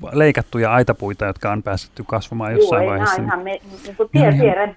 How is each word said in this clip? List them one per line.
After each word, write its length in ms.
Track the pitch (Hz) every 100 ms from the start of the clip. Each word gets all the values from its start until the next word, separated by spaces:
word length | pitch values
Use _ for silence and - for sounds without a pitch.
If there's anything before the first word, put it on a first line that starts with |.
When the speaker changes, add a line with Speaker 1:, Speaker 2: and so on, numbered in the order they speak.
| -
Speaker 1:
leikattuja 640 | 143 151 131 - 120 110
aitapuita, 520 | 120 123 110 101 101 101
jotka 260 | - 107
on 120 | 104
päästetty 400 | 104 95 - - -
kasvamaan 460 | 110 - 117 110
jossain 300 | 117 415 -
Speaker 2:
Joo, 100 | 185
ei, 60 | -
Speaker 1:
vaiheessa, 220 | 208 190
Speaker 2:
nää 160 | 208 180
Speaker 1:
niin 100 | 185
Speaker 2:
ihan 140 | 196 196
me-, 40 | 190 202
niinku 180 | 196
Speaker 1:
Ne 0 |
on 60 | 214
Speaker 2:
tien 120 | - 233
Speaker 1:
ihan 60 | 143
Speaker 2:
viereen 340 | 214 185 208